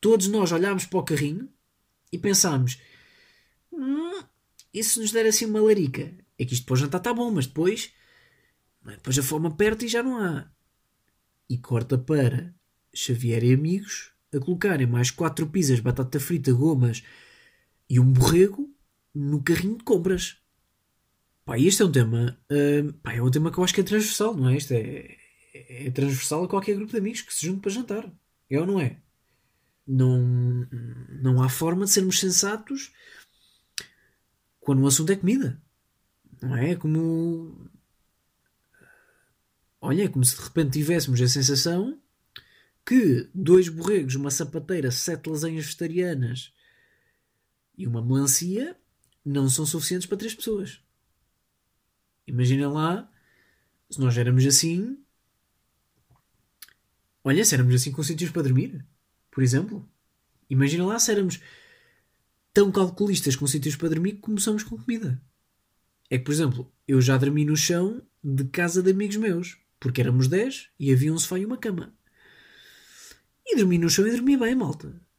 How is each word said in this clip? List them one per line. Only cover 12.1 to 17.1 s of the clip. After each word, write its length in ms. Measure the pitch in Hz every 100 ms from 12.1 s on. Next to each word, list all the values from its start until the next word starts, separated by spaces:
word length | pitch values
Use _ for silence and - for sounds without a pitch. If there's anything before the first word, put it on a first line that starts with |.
| 156 127 127 170 - _ _ _
Xavier 520 | - - 120 123 113
e 100 | 120
amigos 640 | 131 156 185 202 - - _ _
a 60 | 143
colocarem 460 | 127 180 202 160 127
mais 240 | 120 123
quatro 360 | - 165 156 160
pizzas, 340 | 190 151 123
batata 400 | 117 123 127 151
frita, 320 | 131 175 135
gomas 500 | 123 151 147 123 113 -